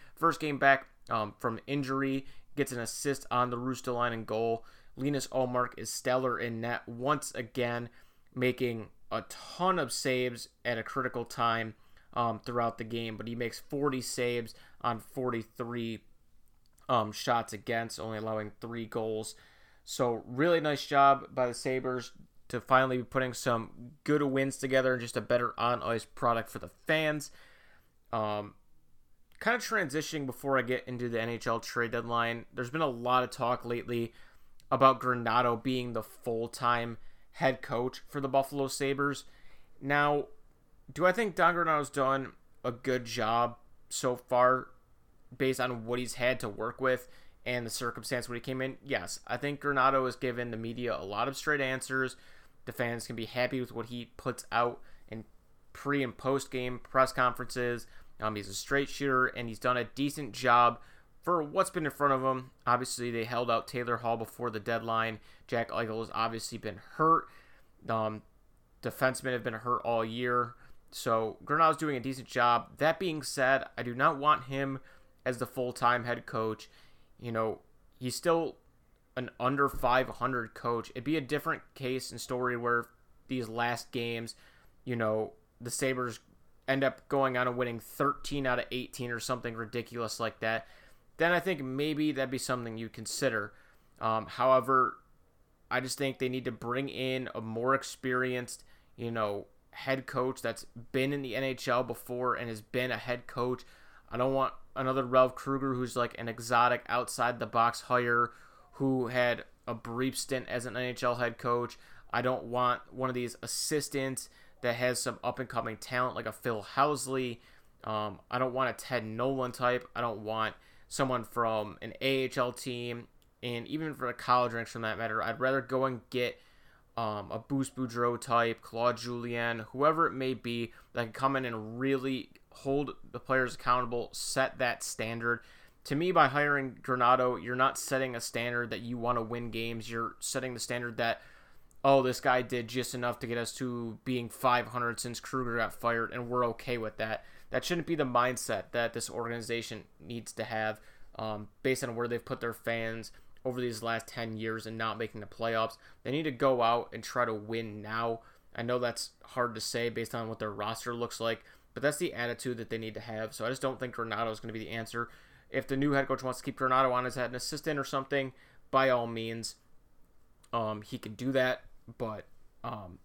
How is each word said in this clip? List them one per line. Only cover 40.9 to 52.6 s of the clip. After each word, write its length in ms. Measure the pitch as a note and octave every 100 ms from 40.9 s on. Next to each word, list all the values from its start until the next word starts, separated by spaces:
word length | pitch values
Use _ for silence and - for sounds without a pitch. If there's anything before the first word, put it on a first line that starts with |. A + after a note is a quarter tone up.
do 140 | C#3 F3+
I 60 |
think 220 | F#3 G#3+
Don 200 | F3 E3+
Granato's 340 | F3 D#3+ D3+ C#3
done 440 | C#3+ C3 C3+ B2+ - - -
a 80 | B2
good 360 | A#2 C3 B2+ A2+
job 500 | A#2+ A2 A#2 A#2+ A2+ - - -
so 260 | - C3
far 520 | B2 - B2 B2+ B2+ - - - - - - -
based 260 | - C3+ C3
on 260 | B2+ A#2+ A2
what 120 | B2
he's 160 | A#2+
had 240 | - B2 B2+
to 100 | A2+
work 320 | G2 A2+ A#2
with 260 | C3 B2+ - - - - B2
and 180 | B2
the 60 | A2+
circumstance 580 | - A#2+ A#2+ - B2 A#2
when 80 | A#2+
he 40 |
came 200 | C3 C3
in? 160 | C3 C3
Yes, 360 | - A2+ F2 - -
I 120 | B2
think 240 | C#3+ C#3+
Granato 420 | C#3+ C#3 C3 C3+
has 120 | B2+ -
given 340 | B2+ A#2+ A#2+
the 80 | A2+
media 360 | A2+ A#2+ A#2+
a 80 | C#2+
lot 260 | F#2+ G#2 C3
of 80 | C3+
straight 260 | D#3 D3
answers. 520 | C3 C3 - C3 C3 - - - - -